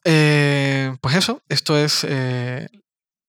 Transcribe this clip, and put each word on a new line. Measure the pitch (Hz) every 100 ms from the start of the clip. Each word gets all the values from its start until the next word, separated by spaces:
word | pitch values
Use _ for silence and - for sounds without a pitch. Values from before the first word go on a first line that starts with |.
eh, | 175 160 151 147 143 143 139 135 135 127
pues | - 170
eso. | 190 262 _
Esto | 143 - 147
es, | 147 - 165
eh, | 139 127 123 123 127 - 202 _ _ _ _